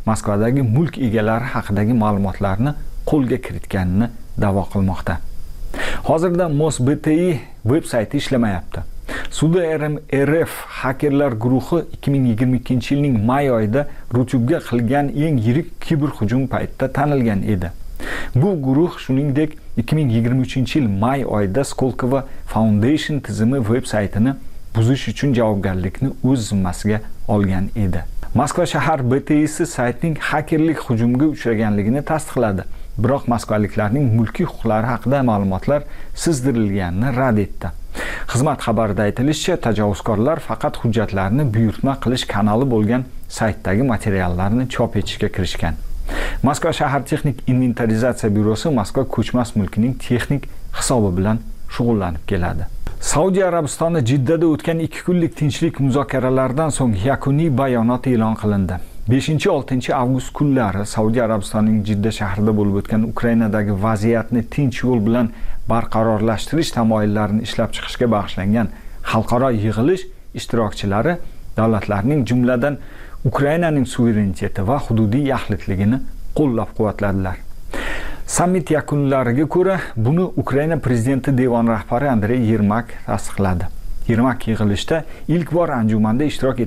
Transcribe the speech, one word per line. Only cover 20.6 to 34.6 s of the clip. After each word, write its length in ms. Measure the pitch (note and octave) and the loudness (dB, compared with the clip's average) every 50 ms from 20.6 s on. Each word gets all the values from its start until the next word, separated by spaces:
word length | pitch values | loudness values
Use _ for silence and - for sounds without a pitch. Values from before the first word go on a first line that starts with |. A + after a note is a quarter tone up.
| B2 - - D#3+ | -2 0 0 0
yil 100 | C3+ G#2+ | 2 2
may 360 | G2 F#2+ A2 A#2+ C3+ C#3 B2+ | 2 2 0 0 0 0 -2
oyida 400 | - - G#2 G#2 F#2 G2 C3+ C#3 | 0 0 0 0 2 0 0 -2
Skolkovo 580 | - - - C3 C3 A2+ - - B2 C3+ C3+ A#2+ - - - - | -2 -2 -2 -2 0 0 0 0 0 0 0 -2 -4 -8 -10 -8
Foundation 720 | - - G#2+ A2+ A2 G#2 G#2 G#2+ C3 D#3 D3+ - - D3+ C#3+ | -4 0 2 2 4 4 4 4 4 2 2 0 -2 -4 -4
tizimi 380 | - - G2+ G2+ A2 A#2 C3+ C#3 | -4 -4 -2 0 2 2 2 2
veb-saytini 760 | A2+ G2 A#2 B2+ - - - G#2+ G#2 F#2 - G2+ A2+ C3+ C3 - - - - - - - - | 2 2 0 0 0 0 -2 0 0 0 2 2 2 2 2 -2 -6 -8 -8 -8 -8 -4 0
buzish 340 | A2 A2 A#2 C3+ - - A#2+ | 2 2 4 2 2 0 -4
uchun 240 | G#2+ - - C#3+ B2+ | -4 -2 0 0 2
javobgarlikni 800 | A#2+ A2+ G#2+ G#2+ G2+ F2+ G2 F#2 F#2 F#2 F#2+ - - C#3 C3+ - - | 2 2 2 2 0 0 -2 -2 -2 -2 -2 0 0 0 0 0 0
o'z 280 | - B2+ C3+ B2+ G#2+ - | 2 2 2 2 2 0
zimmasiga 500 | G#2+ G2 F#2+ F2+ F2+ - - G#2 G#2+ G#2 - - - - - | 0 0 0 0 -2 -2 0 0 0 0 -2 -4 -6 -2 0
olgan 440 | - G#2+ G#2 G2+ F#2 F#2+ F#2 F#2+ G#2 - | 0 2 2 2 2 2 2 0 0 0
edi. 300 | A#2+ G#2 F#2 E2 E2+ E2 - - - - - - | 0 0 2 0 0 -2 -4 -4 -4 -2 0 2
Moskva 320 | A#2 C#3+ D3 - - F3 | 2 2 2 0 0 0
shahar 360 | D#3+ - D3 B2+ E3 D#3+ C#3+ B2+ A#2+ | 0 0 0 0 2 2 2 2 2
B 100 | B2+ C#3 | 2 2
T 260 | C#3 - D#3 D3 D#3 | 2 2 2 4 2
S 200 | D3 D3+ - E3+ | 2 0 -2 -4
saytning 480 | - - - B2 A#2+ A#2+ - - E3+ D3+ - - - | -2 -2 -2 -2 -2 -2 -2 -2 -2 -2 -2 -2 -2
xakerlik 480 | - D#3 D3 - E3 D#3 D#3+ E3 D3+ - | -2 -2 0 0 2 2 4 2 2 0
hujumiga 480 | - - B2 A2+ A#2 A#2 B2 B2+ D3+ | 0 0 0 2 2 2 4 4 2
uchraganligini 760 | D#3 C#3+ - - A#2 A2+ G#2 A2+ G#2+ G#2 G2+ G2 G#2+ B2+ D3 C#3+ - | 2 2 0 0 0 0 2 2 2 2 2 2 2 0 0 0 -2
tasdiqladi. 520 | D#3+ D3+ - - - C3 A#2+ G#2 F#2+ F2+ - - - - - - - - | -2 -2 -4 -2 -2 0 0 2 0 -2 -2 -4 -6 -8 -8 -10 -6 -2
Biroq 240 | - A#2+ C3+ C#3 - B2+ | 0 0 0 0 0 -2
moskvaliklarning 800 | B2 A2 - - A2 G#2+ G#2 G2+ - A2 G#2+ G#2 A2 D3 D3 A#2+ G#2+ A#2 | -2 -2 -2 -2 0 0 0 0 0 0 0 0 0 2 2 2 2 2
mulkiy 280 | A2+ G#2+ - - F3+ | 2 0 0 -2 -2
huquqlari 400 | - - - | -2 -2 -4